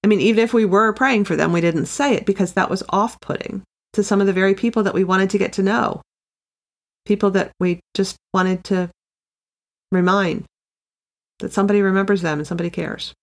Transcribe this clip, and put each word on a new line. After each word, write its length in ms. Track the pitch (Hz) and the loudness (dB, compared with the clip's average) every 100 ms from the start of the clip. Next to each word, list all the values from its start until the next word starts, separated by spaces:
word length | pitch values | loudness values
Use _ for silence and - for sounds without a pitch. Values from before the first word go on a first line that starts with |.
I 40 | 208 | 4
mean, 140 | 202 | 4
even 240 | 180 220 | 4 2
if 80 | 226 | 2
we 140 | 240 214 | 2 4
were 260 | 190 220 | 4 2
praying 320 | 208 269 226 | 2 0 2
for 100 | 202 | 0
them, 160 | 160 160 | 0 2
we 120 | 170 | 2
didn't 240 | 170 160 170 | 2 0 -4
say 280 | - 285 | -2 0
it 120 | 220 - | 0 0
because 260 | 196 180 | -2 -2
that 160 | - - | -2 -2
was 140 | 190 - | -4 -4
off-putting 760 | 196 233 - - - - 196 - _ _ | -2 -2 -6 -10 -8 -8 -12 -14 _ _
to 100 | - | -4
some 160 | 202 202 | 0 2
of 60 | 196 | 2
the 80 | |
very 200 | 185 190 | 2 2
people 280 | 196 233 226 | 2 0 0
that 100 | 196 | 0
we 100 | - | 0
wanted 280 | 185 185 190 | 0 2 2
to 80 | 196 | 0
get 160 | 185 | -2
to 80 | - | 0
know, 400 | 190 233 - - _ _ _ _ _ _ _ _ _ _ - | 0 0 -2 -4 _ _ _ _ _ _ _ _ _ _ -2
people 240 | 202 202 | 0 2
that 220 | 190 - _ | 0 -4 _
we 220 | 180 175 _ | -2 -2 _
just 220 | - 190 - _ | -4 -4 -6 _
wanted 280 | 190 185 185 | 0 0 -2
to 260 | - 185 175 _ _ _ _ _ _ _ _ _ _ | -2 -2 -2 _ _ _ _ _ _ _ _ _ _
remind 540 | 180 180 196 185 - - _ _ _ _ _ _ _ _ _ | 2 2 2 0 -4 -10 _ _ _ _ _ _ _ _ _
that 160 | - | -6
somebody 260 | - 196 208 | -2 2 2
remembers 400 | 196 190 196 202 | 2 0 0 -2
them 180 | 175 147 | -2 -4
and 80 | 151 | -6
somebody 220 | 170 170 | -6 -6
cares. 460 | 175 165 - - - | -6 -8 -10 -14 -16